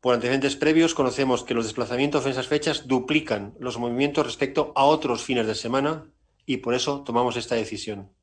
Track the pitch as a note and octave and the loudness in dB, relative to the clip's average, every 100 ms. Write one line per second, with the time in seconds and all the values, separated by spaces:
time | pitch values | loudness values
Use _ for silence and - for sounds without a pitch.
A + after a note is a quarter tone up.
0 | B2+ A#2 A#2+ C3+ C3+ C#3 D3 D#3+ E3 E3 | 2 2 2 0 0 0 4 4 4 4
1 | C3 B2 C3+ B2 - A#2 A2+ - A#2+ B2 | 0 2 0 0 0 -2 -2 -4 -4 0
2 | C#3+ D3 C3+ B2+ B2+ D3+ D#3 C#3+ C3 C3 | 2 2 0 -2 0 0 0 -4 0 0
3 | B2 D3+ D#3 G#2 G2+ - B2 A#2 A#2+ A#2+ | 2 -2 0 -4 -4 -8 -8 -4 -4 0
4 | C#3+ C#3+ C3 - C3+ D3 D3 - C#3 D#3 | 0 0 -2 -2 -4 -2 -2 4 4 4
5 | D3+ A#2 - B2 G#2+ G#2+ A#2 C3 C#3+ D#3 | 2 -2 0 0 0 -2 -2 0 0 -2
6 | - _ _ _ - B2+ - B2 C3+ C#3 | -8 _ _ _ -6 -4 0 0 0 -4
7 | C#3 A#2 B2 A#2 - A#2+ G#2+ G2+ - G2+ | 0 0 2 -2 -2 -2 -2 -6 -8 -10
8 | G2 _ | -12 _